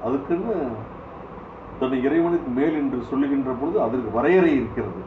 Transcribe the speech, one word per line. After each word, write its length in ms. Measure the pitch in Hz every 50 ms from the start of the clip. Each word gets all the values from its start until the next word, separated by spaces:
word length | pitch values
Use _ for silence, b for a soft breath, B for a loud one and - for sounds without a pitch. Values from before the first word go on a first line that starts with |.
| 104
அதுக்குன்னு 500 | 117 135 139 135 - 170 175 214 233 214 175 143 123 113 110 110 - - - - - - - - - - - - - - - - - - -
தன்னை 200 | 131 127 135 127 123 139
இறைவனுக்கு 420 | 151 165 170 170 170 165 - 135 120 127
மேல் 200 | 143 160 156 151 139
என்று 160 | 131 127 123 117 -
சொல்லுகின்ற 420 | 143 135 143 139 139 135 131 131 127 120
பொழுது 180 | 139 160 185 214 - 113
அதற்கு 280 | 123 127 117 107 104 117
வரையறை 360 | 131 156 180 185 175 165 147 131
இருக்கிறது 400 | 113 113 - 120 107 98 87 92 87